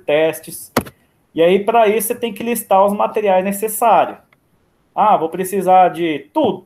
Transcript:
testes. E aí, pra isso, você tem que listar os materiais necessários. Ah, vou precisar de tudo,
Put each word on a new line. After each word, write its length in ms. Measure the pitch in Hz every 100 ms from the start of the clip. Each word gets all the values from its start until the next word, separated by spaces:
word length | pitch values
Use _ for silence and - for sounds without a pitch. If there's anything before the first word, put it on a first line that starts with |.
| -
testes. 680 | 151 160 151 - - - - - - _ _ _ 151
E 60 |
aí, 180 | 170 196
pra 260 | 202 233 214
isso, 180 | 220 208
você 80 | 247
tem 180 | 233
que 80 | 196
listar 440 | 233 233 - 190 202
os 80 |
materiais 500 | 208 220 214 208 185
necessários. 760 | 190 202 220 - 233 180 131 - _ _ _ _ _ _ _ -
Ah, 220 | 208 175
vou 100 | 160
precisar 600 | 175 180 196 180 185 180
de 400 | 156 170 143 -
tudo, 320 | 311 294 -